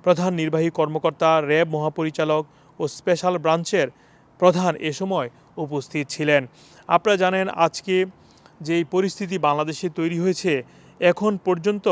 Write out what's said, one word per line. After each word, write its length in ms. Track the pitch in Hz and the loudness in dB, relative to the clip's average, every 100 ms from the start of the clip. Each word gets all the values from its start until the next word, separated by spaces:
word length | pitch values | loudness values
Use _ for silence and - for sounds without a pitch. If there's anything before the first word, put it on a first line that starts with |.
প্রধান 280 | 180 170 180 | 0 2 2
নির্বাহী 360 | 170 160 160 165 | -2 0 0 0
কর্মকর্তা, 600 | 160 151 156 165 147 160 160 | 0 -2 0 -2 2 2 4
র্যাব 260 | 147 156 165 | 2 2 2
মহাপরিচালক 720 | 156 151 151 156 151 156 156 151 _ _ - | -2 -4 -2 -4 -2 0 -2 -4 _ _ -8
ও 40 | 156 | -8
স্পেশাল 500 | - - 170 185 180 | -4 -2 0 0 0
ব্রাঞ্চের 500 | 156 165 170 190 131 - _ _ _ - | 0 0 0 -2 -2 -4 _ _ _ 2
প্রধান 360 | 180 175 180 156 | 4 4 2 -2
এ 160 | 156 | -4
সময় 360 | 143 190 180 120 - _ - | -6 -4 -4 -6 -10 _ -10
উপস্থিত 480 | 151 147 - 160 139 | -6 -6 -6 -6 -6
ছিলেন। 340 | - 151 147 127 - - - - | -4 2 2 2 -10 -20 -16 0
আপনারা 300 | 170 220 196 | 2 4 2
জানেন, 280 | 185 190 190 | 2 0 -2
আজকে 560 | - 165 - - 185 190 - _ _ - - | 0 0 0 -2 0 -2 -6 _ _ -20 -12
যেই 220 | 156 170 | -4 -2
পরিস্থিতি 520 | 160 180 190 - 190 180 | 0 0 -2 -4 -6 0
বাংলাদেশে 500 | 147 147 151 156 180 | 0 2 -2 -4 -6
তৈরি 300 | 156 165 170 | -4 -4 -2
হয়েছে, 340 | 180 180 185 139 - - - - | -2 -2 -2 -2 -4 -18 -20 0
এখন 340 | 175 175 208 196 | 2 2 0 -2
পর্যন্ত 480 | 196 175 180 208 202 | 0 0 0 -2 2